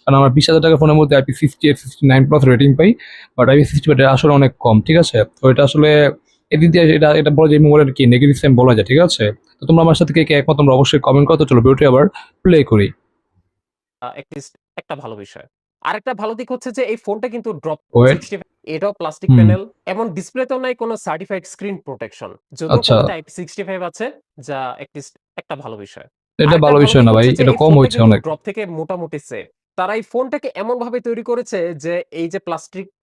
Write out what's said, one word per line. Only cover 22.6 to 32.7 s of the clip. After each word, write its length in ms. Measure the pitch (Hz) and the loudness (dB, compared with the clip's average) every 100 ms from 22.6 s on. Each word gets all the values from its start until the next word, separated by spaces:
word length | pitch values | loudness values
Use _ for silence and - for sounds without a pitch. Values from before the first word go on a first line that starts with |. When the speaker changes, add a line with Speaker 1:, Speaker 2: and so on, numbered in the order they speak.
| 160 131 | -4 -2
Speaker 1:
আচ্ছা। 180 | - 113 | 0 0
Speaker 2:
কোনোটা 180 | - | 0
আইপি 180 | 170 156 | -6 -14
সিক্সটি 320 | - 165 - | -18 -16 -14
ফাইভ 180 | 185 190 | -12 -12
আছে, 300 | 175 - 233 - _ - | -12 -12 -14 -14 _ -20
যা 380 | 131 139 131 123 | -16 -12 -12 -14
at 180 | 139 147 | -20 -20
least 180 | 135 _ _ - | -20 _ _ -20
একটা 180 | - 143 | -16 -16
ভালো 220 | 131 110 | -16 -18
বিষয়। 260 | 101 - | -20 -20
Speaker 1:
এটা 460 | - _ _ - 151 | -20 _ _ -4 0
Speaker 2:
আরেকটা 80 | 160 | 2
Speaker 1:
ভালো 160 | 151 | 2
Speaker 2:
ভালো 120 | 147 143 | 4 4
Speaker 1:
বিষয় 160 | 139 | 4
Speaker 2:
দিক 60 | 117 | 4
Speaker 1:
না 60 | |
ভাই, 140 | 110 123 | 4 2
Speaker 2:
হচ্ছে 100 | - | 2
যে 60 | |
Speaker 1:
এটা 80 | 127 | 0
Speaker 2:
এই 60 | - | 2
Speaker 1:
কম 80 | 156 | 2
Speaker 2:
ফোনটা 140 | 151 | 4
Speaker 1:
হয়েছে 180 | 127 120 | 2 2
Speaker 2:
কিন্তু 140 | 113 | 2
Speaker 1:
অনেক। 120 | 101 | 2
Speaker 2:
ড্রপ 160 | 160 156 | -2 -10
থেকে 220 | - 202 202 | -10 -10 -10
মোটামুটি 540 | 160 160 185 165 151 | -10 -10 -10 -12 -14
সেফ। 260 | - 113 80 _ _ - | -14 -16 -16 _ _ -8
তারা 200 | 185 220 | -8 -8
এই 60 | |
ফোনটাকে 500 | 214 233 254 294 269 - | -8 -8 -6 -8 -10 -10
এমনভাবে 440 | 214 247 233 247 | -8 -8 -8 -10
তৈরি 240 | 240 233 | -8 -10
করেছে 500 | 233 240 240 202 170 | -8 -8 -8 -8 -8
যে 300 | 165 156 175 175 | -8 -8 -8 -10
এই 180 | 160 165 | -10 -10
যে 100 | 185 | -10
প্লাস্টিক 500 | - 160 - | -10 -12 -12